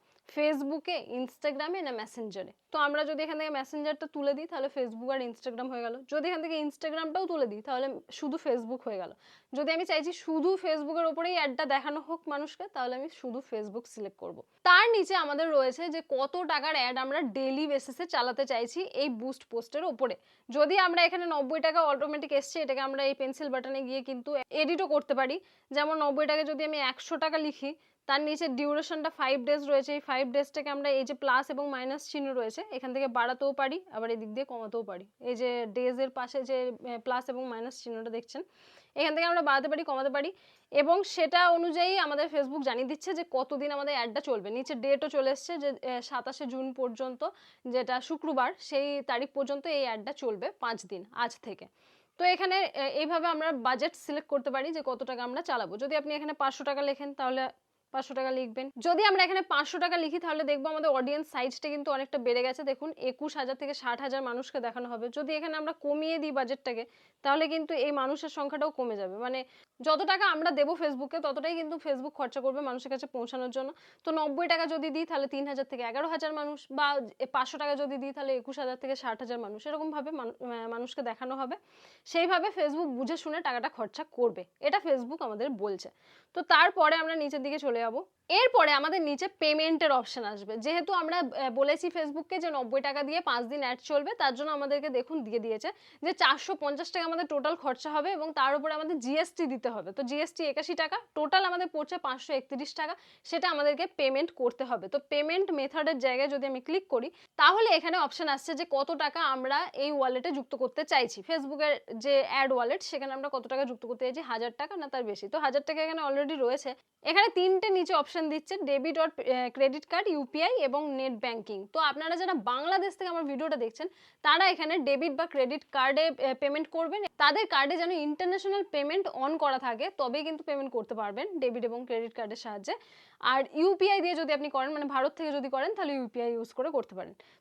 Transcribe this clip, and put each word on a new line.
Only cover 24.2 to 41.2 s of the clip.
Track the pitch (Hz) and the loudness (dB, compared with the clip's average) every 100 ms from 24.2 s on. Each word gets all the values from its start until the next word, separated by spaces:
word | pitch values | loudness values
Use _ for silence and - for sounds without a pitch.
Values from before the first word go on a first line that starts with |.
| 262 294 254 | -4 -4 -2
এডিটও | 294 302 339 359 | 0 2 2 2
করতে | 285 269 | 2 2
পারি। | 262 262 339 - _ - | 0 2 -2 -8 _ -6
যেমন | 269 302 311 | 0 0 2
নব্বই | 294 277 302 | 2 2 2
টাকা | 302 | 2
যদি | 311 294 | 0 -2
আমি | 311 302 | -2 0
একশো | 262 262 - 320 | -2 -2 -6 -2
টাকা | 311 311 | 0 0
লিখি, | 302 - 277 320 _ _ - | -2 -4 -8 -8 _ _ 0
তার | 269 | 0
নিচে | 302 302 330 | 2 0 -2
ডিউরেশনটা | 254 294 294 311 320 311 | 0 0 0 -2 -4 -4
ফাইভ | - 262 269 247 | -2 0 2 2
ডেজ | 294 285 | 0 4
রয়েছে। | 277 262 | 2 2
এই | 294 | -4
ফাইভ | 285 262 269 | -2 0 0
ডেজটাকে | 269 285 311 285 | 0 -2 -4 -4
আমরা | 285 285 | -2 2
এই | 269 | 2
যে | 254 | 0
প্লাস | 277 277 254 277 | -2 2 2 2
এবং | 277 285 | -4 -4
মাইনাস | 262 254 277 - | -4 -4 -6 -6
চিহ্ন | 294 277 | -6 -4
রয়েছে, | 254 226 262 427 | -2 -4 -6 -8
এখান | 269 254 | -8 -6
থেকে | 254 269 | -2 0
বাড়াতেও | 240 240 254 277 | 2 0 0 -2
পারি, | 277 269 339 370 | 0 -2 -2 -8
আবার | 220 226 | -6 -4
এদিক | 226 214 | -4 -6
দিয়ে | 220 277 | -8 -8
কমাতেও | 240 220 233 | -8 -6 -6
পারি। | 202 180 196 _ | -6 -10 -14 _
এই | 247 233 | -6 -2
যে | 247 240 233 | -2 -2 -4
ডেজের | 214 247 247 269 | 0 0 0 -2
পাশে | 262 247 277 | -4 -6 -4
যে, | 254 262 254 226 240 | -2 -2 -2 -6 -8
এ, | 233 | -6
প্লাস | 254 254 254 | -2 -2 -2
এবং | 254 254 | -6 -6
মাইনাস | 226 233 233 | -6 -8 -10
চিহ্নটা | 247 226 226 | -10 -8 -6
দেখছেন, | 226 233 269 370 _ - - _ 277 | -8 -8 -12 -12 _ -20 -20 _ 0
এখান | 311 302 | 2 2
থেকে | 339 | 2
আমরা | 339 | 4
বাড়াতে | 302 269 285 | 4 4 2
পারি, | 302 | -2
কমাতে | 320 262 269 | -2 0 0
পারি। | 277 311 - - _ - | 0 -2 -6 -20 _ 0
এবং | 285 294 359 | 2 6 4
সেটা | 392 - | 2 0